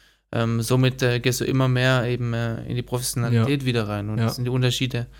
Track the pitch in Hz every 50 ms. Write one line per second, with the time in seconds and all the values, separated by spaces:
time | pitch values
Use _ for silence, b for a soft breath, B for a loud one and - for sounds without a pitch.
0 | b b b b b _ - 117 117 113 117 117 113 117 123 127 131 127 127 -
1 | 135 123 120 120 117 131 123 - - - 139 131 131 127 127 127 127 131 131 127
2 | 113 123 123 123 123 120 117 117 117 117 113 - - - 113 123 120 - - 123
3 | 123 - - 123 120 117 120 117 113 131 143 143 131 127 117 117 107 104 104 104
4 | 104 104 107 117 113 113 127 131 127 123 127 127 127 123 120 - 131 123 - 120
5 | 120 b b b